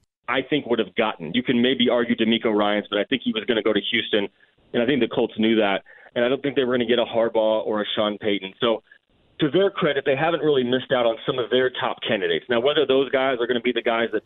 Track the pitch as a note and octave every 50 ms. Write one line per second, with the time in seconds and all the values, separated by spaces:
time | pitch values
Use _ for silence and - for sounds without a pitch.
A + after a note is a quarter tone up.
0 | _ _ _ _ _ - A#2+ C3+ C3 - D3+ C#3+ - - A#2+ A2+ G#2+ F2+ - -
1 | A2+ G#2+ - - E2+ D#2 F2 B2 B2 - B2+ A#2+ A#2+ B2 C3+ A#2+ A#2+ B2 A#2 A#2+
2 | A#2+ A#2 A#2 A2 A2 A2 A#2 A2+ - A#2 G#2+ G#2 G#2 G#2 G#2 G#2 G2+ - G2+ G2+
3 | G2+ - C3 A#2+ - B2 A2+ A2 G2+ G#2 A#2 A2 G2+ A2 G#2 G2+ G2+ - - A2+
4 | G#2+ - - G#2+ G2+ F#2+ _ _ _ _ _ _ _ _ - B2 A#2+ A#2 C#3+ C3
5 | A2+ - - - A#2 A2 - - A2 A2 A2+ G#2+ G#2+ G2 F#2+ F#2+ - - - -
6 | - - - B2 A#2+ B2 C3+ C3 - C#3+ B2 C#3 C3 A#2+ B2+ B2 A#2+ A2 A#2+ A#2
7 | A2+ - - A2+ A2+ A#2 - A2+ A2 A2 A2 A2 - A#2 G#2+ G#2+ G2+ - - -
8 | G#2+ G#2 G#2 G2 - G#2+ G2+ G2 F#2+ F#2+ F#2+ - B2+ A#2 A2 G#2+ - _ - _
9 | _ _ _ _ _ _ _ - D#3+ D3 B2+ F3+ G3 G3 - - - D#3 C#3 C#3
10 | C3+ D3+ C3+ C3 D#3 E3+ E3+ D#3 C#3+ D#3 C#3+ C3 B2+ A#2+ B2+ B2+ B2+ - C3+ B2
11 | A#2+ A#2 A2+ - - - C3+ B2+ A#2 G2+ B2 B2+ C3 B2+ - - C3 A#2 F#2+ -
12 | - A#2+ A#2+ G#2 F#2 E2+ E2 D#2+ - - A#2+ A#2 A#2+ C#3 D3 D#3 C#3+ B2+ C3 C3+
13 | C#3 B2 - C3+ C3 C3+ C3+ A2+ A#2+ A2+ B2 A#2 - B2 A#2 A#2 A2+ B2 A#2 A2+
14 | A#2 A2 G#2 G#2+ -